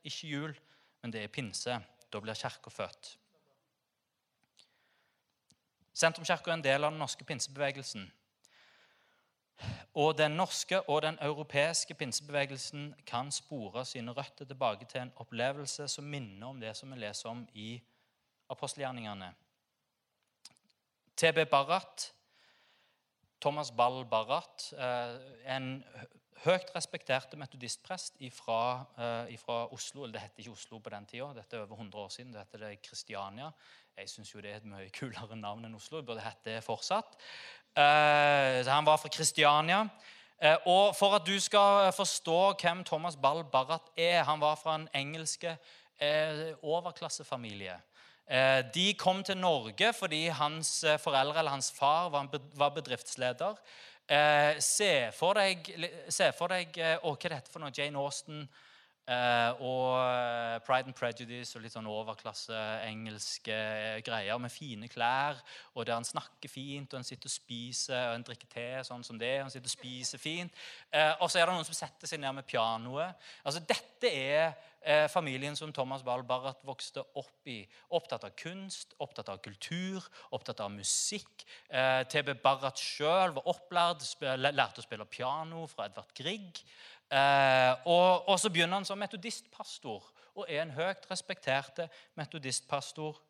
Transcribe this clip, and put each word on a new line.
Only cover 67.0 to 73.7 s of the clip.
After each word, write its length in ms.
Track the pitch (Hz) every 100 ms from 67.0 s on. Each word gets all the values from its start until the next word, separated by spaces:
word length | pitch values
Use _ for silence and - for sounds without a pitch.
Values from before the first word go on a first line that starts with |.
han 80 | 123
sitter 240 | 120 135
og 0 |
spiser, 800 | - - 120 120 123 - 127 123
og 60 | 117
han 100 | 120
drikker 240 | 117 -
te 180 | - 120 131
sånn 240 | 127 123 117
som 80 | 113
det, 220 | 120 135
han 100 | 135
sitter 220 | 131 123
og 60 | -
spiser 420 | 127 127 123 131
fint. 440 | 156 165 175 - - - -
Eh, 220 | 151 156 156
og 140 | 175
så 100 | 180
er 60 | 170
det 100 | 180
noen 120 | 156
som 120 | 165
setter 320 | 151 - -
seg 80 | 160
ned 160 | 139 135
med 120 | 131
pianoet. 800 | 123 113 113 120 135 175 180 - -
Altså, 240 | 143 151
dette 480 | 160